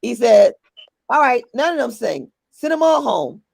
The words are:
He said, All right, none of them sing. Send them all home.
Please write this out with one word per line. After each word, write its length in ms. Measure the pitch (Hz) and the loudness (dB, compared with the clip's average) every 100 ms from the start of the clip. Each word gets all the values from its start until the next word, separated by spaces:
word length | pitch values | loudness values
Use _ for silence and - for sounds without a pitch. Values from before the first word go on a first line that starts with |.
He 140 | 233 | -8
said, 380 | 226 233 214 196 - _ _ - _ _ | -2 4 6 6 2 _ _ -20 _ _
All 120 | 277 | 0
right, 220 | 285 247 240 | 2 0 -4
none 200 | 240 311 | -4 -4
of 60 | 330 | -2
them 120 | 247 | -6
sing. 400 | 214 226 147 135 _ _ | -6 -8 -8 -12 _ _
Send 200 | _ 302 | _ -6
them 120 | 320 | -2
all 180 | 320 311 | 0 0
home. 400 | 285 175 135 208 _ | -2 -4 -6 -12 _